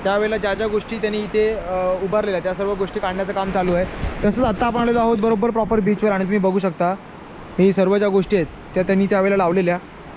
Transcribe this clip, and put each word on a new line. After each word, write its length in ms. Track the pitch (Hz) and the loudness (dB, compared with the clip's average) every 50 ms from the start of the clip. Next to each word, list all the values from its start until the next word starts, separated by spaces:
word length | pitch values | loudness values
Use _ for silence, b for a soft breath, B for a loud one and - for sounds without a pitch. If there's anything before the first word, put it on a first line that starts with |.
| - | 0
त्यावेळेला 340 | 190 196 202 214 214 220 214 | 0 0 0 0 0 -2 -2
ज्या 160 | 185 208 196 | -2 -2 -2
ज्या 140 | 196 220 220 | -2 -2 -2
गोष्टी 300 | 208 214 202 - 226 220 | -2 -4 -4 -4 -8 -4
त्यांनी 220 | 196 214 208 214 | -4 -4 -2 -2
इथे, 340 | 208 208 - 214 214 214 220 | -6 -2 0 0 0 0 0
अ, 440 | 208 170 170 185 185 185 185 185 185 185 | -4 -6 -4 -4 -2 0 0 -2 -2 -2
उभारलेल्या, 360 | 190 180 214 208 208 196 180 | -2 0 0 0 0 -2 -2
त्या 140 | 165 185 185 | -2 -4 -4
सर्व 200 | 165 202 196 208 | -2 -2 -4 -2
गोष्टी 260 | 190 196 180 - 214 | -2 -4 -4 -4 -4
काढण्याचं 340 | 202 190 185 190 196 185 196 | -4 -4 -2 -4 -4 -4 -2
काम 180 | 196 190 190 | -4 -4 -2
चालू 220 | 185 196 185 180 175 | 0 0 0 2 2
आहे. 120 | 175 185 180 - - - - - - - | 0 0 -2 -4 -6 -6 -6 -4 0 0
तसंच 180 | 208 202 226 254 | 0 2 2 2
आत्ता 220 | 240 208 180 247 | 0 2 0 0
आपण 160 | 240 226 240 | 0 0 0
आलेलो 180 | 240 233 233 240 | 0 2 2 2
आहोत 180 | 226 226 233 214 | 4 2 2 2
बरोबर 320 | 202 226 226 208 202 233 | 2 2 2 2 0 0
प्रॉपर 300 | 202 233 220 190 226 220 | 0 0 0 2 2 2
बीचवर 320 | 202 190 208 190 - 214 | 2 2 0 2 2 0
आणि 120 | 202 190 190 | 2 2 0
तुम्ही 160 | 180 202 208 | 0 0 2
बघू 200 | 185 190 185 196 | 2 2 2 2
शकता 360 | - 226 160 - 175 175 185 196 - - - - - - - - - - - - | 0 0 -2 0 0 0 0 -2 -8 -16 -18 -18 -18 -18 -16 -16 -16 -14 0 4
ही 140 | 180 196 190 | 4 4 6
सर्व 240 | 196 190 185 202 208 | 4 4 4 4 2
ज्या 100 | 202 208 | 2 4
गोष्टी 280 | 190 196 185 - 214 | 2 2 2 2 2
आहेत 120 | 196 160 135 - - - - - | 0 0 0 -6 -16 -18 -6 -2
त्या 100 | 185 185 | -2 0
त्यांनी 220 | 180 196 190 196 | 2 2 2 4
त्यावेळेला 320 | 190 202 196 190 196 202 196 | 4 4 2 4 2 2 2
लावलेल्या. 400 | 190 170 175 190 190 175 175 180 - - - - - - - | 2 2 2 2 2 2 0 -2 -4 -12 -20 -18 -18 -8 -2